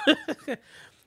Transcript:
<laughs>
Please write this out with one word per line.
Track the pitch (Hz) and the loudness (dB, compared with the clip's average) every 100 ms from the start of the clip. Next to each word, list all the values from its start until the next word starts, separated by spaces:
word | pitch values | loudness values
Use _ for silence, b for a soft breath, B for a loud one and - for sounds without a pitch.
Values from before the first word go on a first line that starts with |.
| 855 | 2
<laughs> | 302 - - - 247 B B B B | 2 0 -10 -8 -10 B B B B